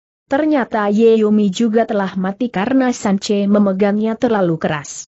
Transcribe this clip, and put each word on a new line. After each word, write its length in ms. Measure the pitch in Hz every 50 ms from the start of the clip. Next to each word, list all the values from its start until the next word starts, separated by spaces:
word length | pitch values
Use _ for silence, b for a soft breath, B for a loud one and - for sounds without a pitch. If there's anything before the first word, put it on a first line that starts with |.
| _ _ _ _ _
Ternyata 640 | _ 269 277 311 311 302 269 220 - - 220 208 208
Ye 320 | 208 214 233 226 226 220
Yumi 320 | 214 208 214 214 208 202 185
juga 320 | - 233 226 208 233 226
telah 320 | 226 226 202 190 185 - 190
mati 320 | 185 190 202 - 254 240
karena 400 | - 180 202 247 269 269 254 247
San 320 | 240 - - 208 196 196
Che 240 | - - 208 202 202
memegangnya 720 | 196 208 208 208 196 190 185 208 202 202 214 220 220 220 220
terlalu 400 | - 233 226 202 185 170 165 160
keras. 480 | - 170 156 147 143 - - - - - _